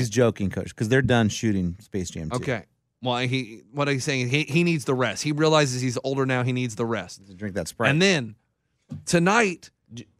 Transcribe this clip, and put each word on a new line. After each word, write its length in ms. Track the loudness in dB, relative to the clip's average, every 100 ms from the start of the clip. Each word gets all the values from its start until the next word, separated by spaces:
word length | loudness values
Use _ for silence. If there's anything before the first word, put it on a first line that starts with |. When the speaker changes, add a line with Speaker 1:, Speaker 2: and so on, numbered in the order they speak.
| 2
Speaker 1:
saying. 40 |
Speaker 2:
joking, 380 | 4 4 2 -2
Coach, 240 | -4 -8 -4
'cause 120 | 2
they're 140 | 2
done 260 | 4 4 4
shooting 480 | 2 0 0 -2 -4
Space 300 | -8 -8 -6
Jam 200 | -8 -8
two. 60 | -6
Speaker 1:
Okay. 280 | -4 -6 -8 _ _ _
Well, 160 | -4 -2
he, 420 | -2 -2 -4 -12 -12
what 160 | -4 -2
he's 160 | 0
saying, 260 | -2 -2 0
he, 140 | 0
he 200 | 0 2
needs 200 | 2 0
the 100 | 0
rest. 280 | 0 0 -2
He 80 | -4
realizes 500 | 0 4 4 4 0
he's 160 | -2 -2
older 220 | -2 -2
now. 180 | 0 0
He 100 | 0
needs 240 | -2 -4 -4
the 100 | -4
rest. 500 | -4 -6 -14 -20 -12
Speaker 2:
Drink 180 | -6
that 140 | -6 -6
Sprite. 220 | 0 2
Speaker 1:
And 100 | 4
then 360 | 4 2 -2 -12 _ _ _ _ _ -12
tonight 640 | 0 2 4 4 2 -2 -12 _ _
Speaker 3:
Do, 100 | -20 -20